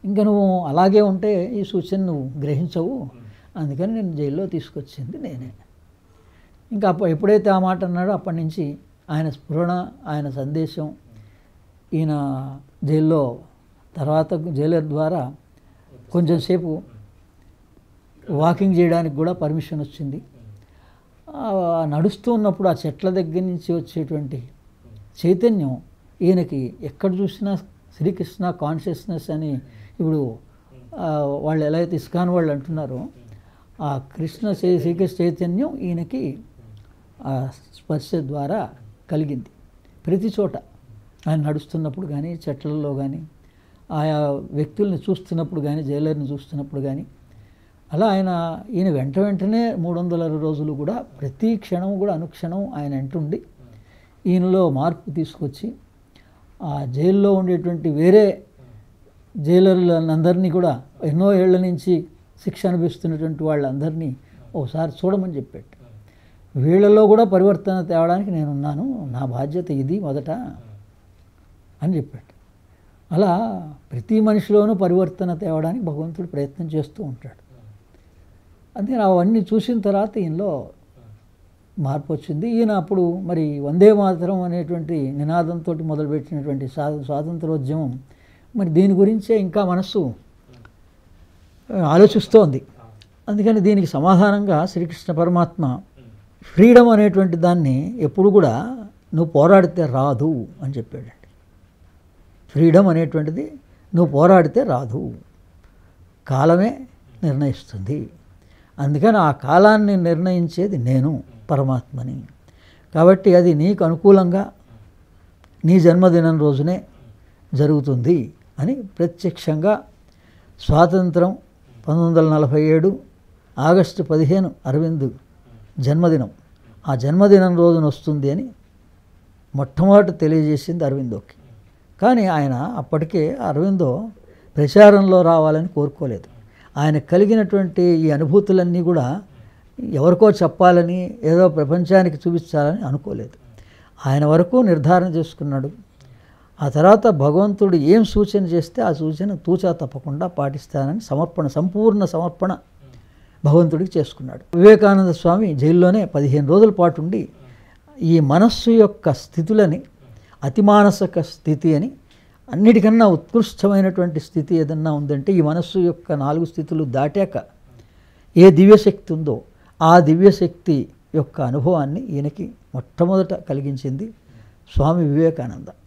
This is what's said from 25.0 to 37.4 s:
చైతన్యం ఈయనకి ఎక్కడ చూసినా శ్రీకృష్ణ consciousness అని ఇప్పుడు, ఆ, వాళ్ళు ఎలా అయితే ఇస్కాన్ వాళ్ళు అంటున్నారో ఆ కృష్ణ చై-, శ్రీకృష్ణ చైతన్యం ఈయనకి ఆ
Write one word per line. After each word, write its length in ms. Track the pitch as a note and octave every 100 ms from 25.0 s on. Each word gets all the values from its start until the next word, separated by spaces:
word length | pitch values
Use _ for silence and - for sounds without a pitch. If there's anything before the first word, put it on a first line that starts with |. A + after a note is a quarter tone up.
| - - E3+
చైతన్యం 520 | F#3 A#3 G#3 C#3+ B2+ - _ _ _
ఈయనకి 520 | F3 F#3 D3 C#3 B2 -
ఎక్కడ 380 | C#3+ - F#3+ F3+
చూసినా 360 | G3+ - G3+ G3 - _ _ -
శ్రీకృష్ణ 540 | D#3 F3+ - - F3
consciousness 760 | E3+ D3 D#3+ G3+ D#3+ - D#3+ -
అని 240 | D#3 D#3 C3+ - - - -
ఇప్పుడు, 360 | D#3+ D#3 C3 A2 _ _ _ - - D#4
ఆ, 240 | F3 D3+ C#3+ C#3
వాళ్ళు 220 | D3+ D#3 D3+
ఎలా 120 | D#3+
అయితే 180 | E3+ E3+
ఇస్కాన్ 340 | - F3 F3+
వాళ్ళు 220 | F3+ D#3+
అంటున్నారో 540 | C#3+ C#3 D#3 C#3 B2+ C4+ - - G#2 _ _ _ -
ఆ 200 | D3 C#3 - -
కృష్ణ 300 | D#3 - G#3+
చై-, 320 | G3 F3+ F3+
శ్రీకృష్ణ 440 | E3+ E3+ F#3 -
చైతన్యం 540 | F3 E3+ F3 F3+ D4+ C4+
ఈయనకి 600 | F3+ E3+ E3 C4 F#3+ - - - - - - _ _ _
ఆ 280 | A3+ C3+